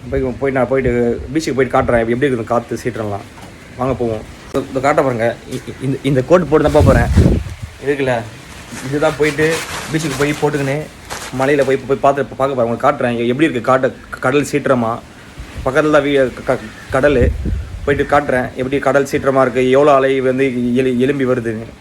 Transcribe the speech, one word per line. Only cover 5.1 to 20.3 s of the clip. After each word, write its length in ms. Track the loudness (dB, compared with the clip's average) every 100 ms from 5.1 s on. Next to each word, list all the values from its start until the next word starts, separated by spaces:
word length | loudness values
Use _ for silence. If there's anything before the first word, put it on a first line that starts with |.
| 0 -2 -2 -10
இ-, 80 | -10 -10
இ-, 80 | -8
இந்த, 160 | -4 -2 0
இந்த 120 | 0 6
கோட் 180 | 4 6
போட்டு 160 | 2 4
தான் 80 | 6
போக 80 | 6
போறேன். 220 | 6 4 4 6 4 -2 -12 -16 -8 -4
இருக்குல்ல, 280 | -2 0 -2 -6 -14 -18 -18 -16 -12 -6
இதுதான் 280 | 0 0 2
போயிட்டு 280 | 0 2 0 0 -6 -10 -6
பீச்சுக்கு 260 | -4 -4 -2
போய் 120 | -2 0
போட்டுக்கின்னு 340 | -2 0 -2 -4 -6 -16 -14 -12 -8 -2
மலையில 260 | 2 2 2
போய், 120 | 0 0
போய் 120 | 2 2
பார்த்து 200 | 2 -4
பார்க்க 300 | -2 -2 0
பாருங்க. 100 | 0
உங்களுக்கு 220 | 2 0
காட்டுறேன் 260 | 0 -2 0
இங்க 80 | -2
எப்படி 160 | 2 0
இருக்கு 140 | 0 0
காட்டு, 200 | 2 0 -4 -16 -6 0
கடல் 240 | 0 0
சீற்றமா. 400 | -2 0 0 0 -4 -10 -20 -20 -18 -14 -6 -2
பக்கத்துல 300 | 0 4 2
தான் 80 | 4
வீ-, 260 | 2 2 -2 -4
க-, 0 |
க-, 240 | -4 -6 -16 -4 0
கடலு. 280 | 2 4 2 0 -4 -4 -6 -6 -4
போயிட்டு 200 | -2 2 0
காட்டுறேன் 340 | 2 -2 -2 -6
எப்படி 200 | -4 -2 2
கடல் 220 | 2 0
சீற்றமா 320 | 0 0 2 2
இருக்கு, 180 | 2 2 4
எவ்வளோ 160 | 6 4
அலை 120 | 4 2 0